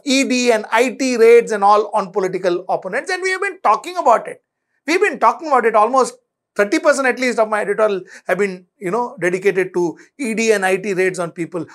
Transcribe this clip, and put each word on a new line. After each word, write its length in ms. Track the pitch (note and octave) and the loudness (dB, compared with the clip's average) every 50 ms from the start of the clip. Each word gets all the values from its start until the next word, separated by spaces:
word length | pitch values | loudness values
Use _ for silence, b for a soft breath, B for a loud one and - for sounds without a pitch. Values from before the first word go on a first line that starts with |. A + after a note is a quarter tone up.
| - | -2
E 180 | C#4+ B3+ C4+ C4+ | 0 2 2 2
D 280 | G#3+ B3+ B3+ B3 A#3+ | 2 0 0 2 2
and 160 | A3+ G#3+ G#3 - | 2 0 0 0
I 200 | - A3+ B3+ C4 | 0 2 2 0
T 260 | B3 C4+ C#4 B3+ B3 A3 | 0 -2 -2 -2 2 4
raids 340 | A3+ A3+ A#3+ A#3 A#3 F#3 | 6 8 8 8 6 2
and 120 | G#3+ G3+ G3+ | -2 2 4
all 260 | G3+ G#3 G#3 G#3+ - - | 4 4 4 2 0 -2
on 160 | G#3+ G3 F3+ | -4 -4 -2
political 520 | E3+ G#3 F#3 F3+ F#3 F3+ F#3 F3+ F3 F#3 F#3 - | -4 -4 -4 -4 -4 -2 -2 -2 -2 -2 -4 -4
opponents, 400 | F3+ E3 - F#3 F#3+ C4+ D#4+ F#4 | -6 -4 -4 -6 -8 -6 -6 -6
and 140 | F#4 F4+ F#4 | -6 -4 -4
we 80 | F#4+ | -4
have 100 | F#4 F#4 | -4 -2
been 180 | G4 G4 F4 - | -4 -6 -6 -2
talking 360 | - A3 A3 A3 - E4+ F4+ F4 | 0 0 0 0 -2 -8 -8 -2
about 300 | D#4 C4 A3 G#3 - - | 2 2 2 2 0 -8
it. 160 | - - _ _ _ _ _ _ _ _ - | -16 -18 _ _ _ _ _ _ _ _ -6
We've 160 | - E4 F#4+ | -2 0 0
been 180 | G#4 F#4+ C#4 - | 0 0 0 2
talking 280 | - A3+ A#3+ - E4+ D4+ | 0 0 0 0 -4 0
about 180 | C#4 B3 A3 | 0 2 2
it. 80 | A3+ A3 | 2 2
Almost 420 | G#3+ G#3+ A#3 C4 C4 A#3+ - - _ _ _ _ _ _ _ - | 2 2 4 2 0 0 0 -4 _ _ _ _ _ _ _ -2
thirty 220 | - G3+ G#3 D#4 D#4+ | -2 -2 0 0 0
percent 300 | D#4+ D#4 C#4 C4 C4 B3+ | 2 2 2 2 0 -2
at 120 | A3+ A#3+ | -2 0
least 200 | C4 B3+ - A3+ | -2 -2 0 0
of 100 | A3 G#3+ | 0 0
my 120 | G#3+ G#3 | 0 -4
editorial 420 | G3+ F#3+ G3+ G#3 A3 G#3+ G3+ F#3 F3+ B B B B - | -2 -2 -2 0 0 0 0 -4 -8 B B B B -4
have 100 | F#3 F3 | -2 -2
been, 300 | G3+ G3 F#3 F#3 F#3 _ _ - | -2 -4 -4 -10 -16 _ _ -10
you 140 | G#3 E3+ | -8 -4
know, 260 | G3 A#3+ A#3+ A#3 - - | -4 -4 -4 -6 -8 -4
dedicated 540 | E3+ F3+ F3 F3+ F#3+ G3+ E3+ F#3+ F#3 F3+ - | -4 -2 -2 0 0 0 0 0 -4 -2 -2
to 240 | F3+ F3 E3+ E3 b b b b - | -2 -2 -2 -4 b b b b -8
E 160 | C#4+ A3 A3 | -6 -4 -2
D 160 | F#3+ A3+ A3 | -2 0 2
and 120 | G#3+ G3+ F#3+ | 2 2 2
I 140 | F#3+ G3 G3 | 0 -2 -2
T 160 | F3+ G#3+ F#3+ | -2 -4 -2
raids 240 | F3+ F#3 F#3 - F3+ | 0 -2 -2 -2 -4
on 140 | F3 E3+ | -8 -8
people, 340 | E3+ F3 E3 D#3 - E3+ D3+ B B | -6 -10 -10 -8 -8 -10 -10 B B